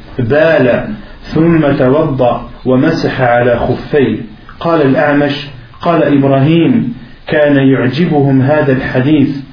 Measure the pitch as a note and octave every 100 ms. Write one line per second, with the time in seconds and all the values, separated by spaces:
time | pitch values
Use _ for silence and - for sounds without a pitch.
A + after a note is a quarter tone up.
0 | - - A#2 D3 D#3+ D#3 B2+ A#2 - G#2+
1 | - - - D#3 E3 E3 C#3+ - C3 C#3+
2 | D#3 B2+ B2 A#2 - - B2 B2+ D#3 -
3 | C3+ A#2 B2+ A#2+ B2 A2+ - - - D3+
4 | B2 A2 - - - - E3+ E3 C#3 C3
5 | D3 C#3+ C#3+ C#3 - - - - F3 D#3
6 | D3 C#3+ C3+ C3+ C3+ E3 D3+ A2+ - -
7 | - - - D#3 D3 C#3 C3+ B2+ A#2+ C3
8 | F3 D3 C#3 C3+ B2+ D3+ C#3 B2+ - C3
9 | B2+ D3+ D3 - -